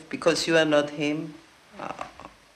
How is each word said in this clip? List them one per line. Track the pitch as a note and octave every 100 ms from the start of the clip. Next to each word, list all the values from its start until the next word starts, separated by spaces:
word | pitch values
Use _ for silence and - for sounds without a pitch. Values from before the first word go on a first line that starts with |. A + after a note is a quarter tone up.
| -
because | - E3+ D#3+ -
you | E3
are |
not | D#3 D3 D3
him. | D3 D3 D3+ E3 - - _ _ -
Oh. | - - - - - - _